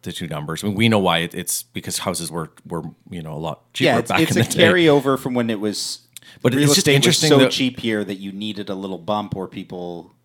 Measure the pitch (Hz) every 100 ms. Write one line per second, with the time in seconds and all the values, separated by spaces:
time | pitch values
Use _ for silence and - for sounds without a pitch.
0 | - 82 82 76 73 80 101 101 117 107
1 | 92 82 85 - 87 - - 90 87 -
2 | 101 87 82 82 78 _ - 85 78 -
3 | - 90 78 78 80 - _ - 156 120
4 | 117 - 160 - - - - 180 165 143
5 | 135 131 135 123 117 107 107 98 - -
6 | _ - - - 127 135 143 139 151 139
7 | 175 160 156 143 131 - 127 123 117 107
8 | 98 98 98 98 107 101 98 95 98 90
9 | 82 107 101 98 90 101 87 92 87 85
10 | 82 _